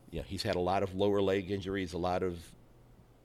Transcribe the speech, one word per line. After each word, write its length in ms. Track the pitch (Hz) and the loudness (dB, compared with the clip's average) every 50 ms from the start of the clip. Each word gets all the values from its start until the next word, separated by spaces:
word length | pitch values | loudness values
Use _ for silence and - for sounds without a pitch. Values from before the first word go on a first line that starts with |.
| - - | -16 -10
You 80 | 82 78 | -8 -8
know, 60 | - | -8
he's 180 | - 98 87 - | -6 -6 -4 -2
had 120 | 107 87 | 0 0
a 60 | 90 | 2
lot 200 | 90 90 95 98 | 2 2 2 2
of 140 | 98 90 92 | 0 0 0
lower 260 | 95 101 104 101 101 | 2 4 4 4 4
leg 300 | 98 95 95 101 92 90 | 4 4 2 2 0 -2
injuries, 400 | 101 98 82 95 98 98 92 82 | -4 -4 -4 -4 -4 -4 -4 -4
a 60 | 87 | -4
lot 260 | 85 90 90 90 90 92 | -2 0 0 0 0 0
of, 160 | 90 85 85 82 - - - - - - - - - - - - - - - | -2 -2 -4 -10 -14 -20 -20 -20 -20 -20 -20 -20 -20 -20 -20 -20 -20 -20 -20